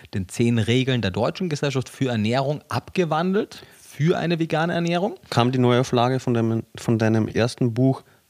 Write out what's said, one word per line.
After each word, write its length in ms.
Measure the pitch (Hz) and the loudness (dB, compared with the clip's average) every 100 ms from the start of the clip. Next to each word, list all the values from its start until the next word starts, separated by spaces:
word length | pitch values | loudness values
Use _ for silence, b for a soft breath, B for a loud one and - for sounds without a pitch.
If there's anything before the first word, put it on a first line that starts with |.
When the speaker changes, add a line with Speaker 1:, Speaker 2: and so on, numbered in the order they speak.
| B | B
Speaker 1:
den 160 | 104 90 | -8 -6
zehn 300 | - 120 117 | 0 2 2
Regeln 420 | 104 123 127 127 | 2 0 0 0
der 100 | 98 | -2
Deutschen 380 | 90 127 - 185 | -2 -2 -2 -6
Gesellschaft 400 | 147 143 131 123 | -2 -2 -2 -6
für 200 | - 131 | -4 -2
Ernährung 520 | 117 107 123 139 151 - | 0 0 0 -2 -4 -4
abgewandelt 960 | 120 - - 170 156 180 196 294 - B B | -6 -4 -4 -2 0 0 -2 -4 -8 B B
für 380 | - - 156 - | -16 -2 0 2
eine 180 | 160 170 | 0 -2
vegane 360 | 165 156 170 | 0 -2 -2
Ernährung. 420 | 170 170 175 202 370 - | -2 -2 -2 -2 -6 -4
Speaker 2:
Kam 200 | - 120 | 2 2
die 80 | 131 | 4
Neuauflage 600 | 123 123 131 123 123 131 | 4 4 2 2 0 0
von 160 | 127 117 | 0 0
deinem, 280 | 113 113 - - | 0 -2 -4 -8
von 220 | - 113 | 0 2
deinem 280 | 110 110 107 | 4 2 0
ersten 460 | - 113 - 127 | 0 -2 0 -2
Buch 300 | 113 131 131 - b | 2 2 0 -6 b